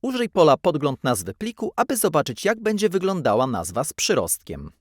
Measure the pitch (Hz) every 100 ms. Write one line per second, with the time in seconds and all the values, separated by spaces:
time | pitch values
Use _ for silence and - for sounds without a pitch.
0 | 254 254 233 208 160 131 185 151 139 135
1 | 135 117 90 - 220 233 110 - 240 262
2 | 190 151 135 117 190 226 220 208 208 185
3 | 190 190 120 107 131 110 85 92 131 -
4 | - 165 85 - - 73 73 _